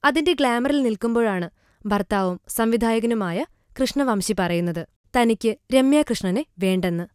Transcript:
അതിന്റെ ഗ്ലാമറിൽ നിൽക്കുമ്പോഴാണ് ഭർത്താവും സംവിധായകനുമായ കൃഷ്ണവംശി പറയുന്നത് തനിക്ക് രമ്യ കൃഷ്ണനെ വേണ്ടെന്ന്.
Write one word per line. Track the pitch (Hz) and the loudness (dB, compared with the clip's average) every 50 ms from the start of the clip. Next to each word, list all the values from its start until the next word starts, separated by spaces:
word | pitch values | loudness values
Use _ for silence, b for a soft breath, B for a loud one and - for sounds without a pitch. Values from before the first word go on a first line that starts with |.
| - | 2
അതിന്റെ | 277 269 320 302 - - | 2 2 4 2 2 2
ഗ്ലാമറിൽ | - 285 254 233 240 240 277 285 294 262 | 2 2 0 2 0 0 0 0 2 2
നിൽക്കുമ്പോഴാണ് | 240 220 196 - 233 233 233 233 220 196 180 175 165 _ _ _ _ _ _ - | 0 -2 -2 -4 -2 0 0 0 0 0 -2 -4 -6 _ _ _ _ _ _ -4
ഭർത്താവും | 214 202 202 202 _ - 196 190 185 180 180 _ - | -2 -2 -2 -2 _ -2 -2 0 -2 -4 -6 _ -10
സംവിധായകനുമായ | - - 226 226 226 233 233 226 226 226 220 233 233 226 196 180 165 190 294 - _ _ _ _ - - | -4 -2 0 0 0 0 0 2 0 0 0 0 -2 -2 -2 -4 -4 -4 -6 -8 _ _ _ _ -4 -4
കൃഷ്ണവംശി | 262 247 - 285 277 262 226 202 180 - 208 | -4 -2 0 -2 0 0 0 -2 -2 -2 -2
പറയുന്നത് | 180 185 170 175 170 175 175 165 170 165 _ _ _ _ _ - 247 | -2 -2 -2 0 -2 -2 -2 -4 -6 -10 _ _ _ _ _ 0 2
തനിക്ക് | 240 233 233 - - 226 214 - _ _ - | 2 2 2 0 0 -4 -4 -4 _ _ 2
രമ്യ | 262 262 269 285 302 | 4 4 6 4 2
കൃഷ്ണനെ | 302 - 233 - - 185 180 233 311 _ _ - | 2 0 -2 -4 -2 -2 -2 -2 -4 _ _ -4
വേണ്ടെന്ന്. | 185 190 185 185 180 185 170 170 175 175 _ | -2 0 0 0 0 -2 -4 -4 -6 -8 _